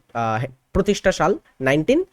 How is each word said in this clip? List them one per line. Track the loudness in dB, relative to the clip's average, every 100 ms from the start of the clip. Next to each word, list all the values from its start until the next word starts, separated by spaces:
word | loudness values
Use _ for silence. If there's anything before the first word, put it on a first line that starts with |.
| -8
আহ, | -6 -4 -2 -6 -12 _
প্রতিষ্ঠা | -2 0 0 0
সাল | 0 0 -2 -6 -4
নাইনটিন | 0 2 2 2 0